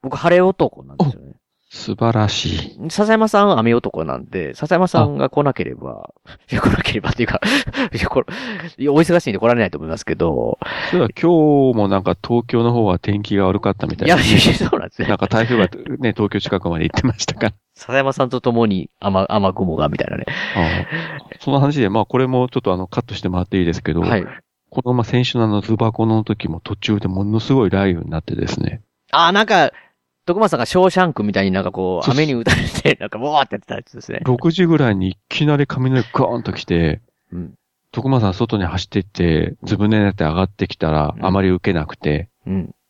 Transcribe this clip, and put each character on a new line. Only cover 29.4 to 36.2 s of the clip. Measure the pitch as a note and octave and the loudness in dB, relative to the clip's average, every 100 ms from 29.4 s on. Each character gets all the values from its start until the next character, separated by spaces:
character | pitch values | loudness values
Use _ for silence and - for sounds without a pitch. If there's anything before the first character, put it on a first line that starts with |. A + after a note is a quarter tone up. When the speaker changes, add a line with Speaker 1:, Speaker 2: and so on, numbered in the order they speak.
Speaker 1:
ん | A3 | 2
か、 | G3 C#3 - _ _ _ _ - | 4 2 -2 _ _ _ _ -4
徳 | F3+ | 0
間 | G#3 | 2
さ | C#3+ | 2
ん | |
が | A#2 | 0
シ | F3+ | 4
ョ | F#3 | 4
ー | |
シ | F#3 | 4
ャ | F3+ | 0
ン | |
ク | - | 0
み | G#2 | -2
た | G2 | 0
い | |
に | F#2+ | 2
な | F#2+ | 0
ん | |
か | F#2+ | -2
こ | F#2 F#2 F2+ | -4 -2 -2
う、 | |
Speaker 2:
そ | - | 0
う | |
そ | C3 | 2
う。 | |
Speaker 1:
雨 | D#3 | 0
に | |
打 | B2 | 0
た | A#2 - | 0 -2
れ | - | -2
て、 | - D3 - | -2 -2 -2
な | G#2 | -6
ん | |
か、 | G#2+ | -6
ボ | C3+ | 0
ワ | D3+ | 0
ー | |
っ | C3+ | 0
て | |
や | A2 | -6
っ | |
て | - | -8
た | G#2+ | -12
や | |
つ | - | -12
で | - | -18
す | - | -10
ね。 | - | -4
Speaker 2:
六 | C3+ B2 E3 | 0 2 0
時 | E3 F3 | 2 2
ぐ | D#3 | 4
ら | B2+ | 4
い | G2 | 2
に | F#2+ | -2
い | - _ | -4 _
き | - D3+ | -2 0
な | C#3+ | 2
り | C#3+ | 0
雷 | C#3 C3 C3 | -2 0 0
ガ | - - | 0 0